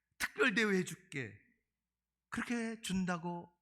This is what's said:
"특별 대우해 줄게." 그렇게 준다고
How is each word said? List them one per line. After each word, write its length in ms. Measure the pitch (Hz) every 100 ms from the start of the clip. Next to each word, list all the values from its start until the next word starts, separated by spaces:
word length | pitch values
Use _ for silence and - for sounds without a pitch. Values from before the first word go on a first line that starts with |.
| _ -
"특별 360 | - - 277
대우해 300 | 208 220 190
줄게." 520 | 180 165 - 139 113 104 _ _ _ _ _ _ _ _ _
그렇게 520 | - 233 240 226 226
준다고 680 | 226 190 180 175 170 175 170 _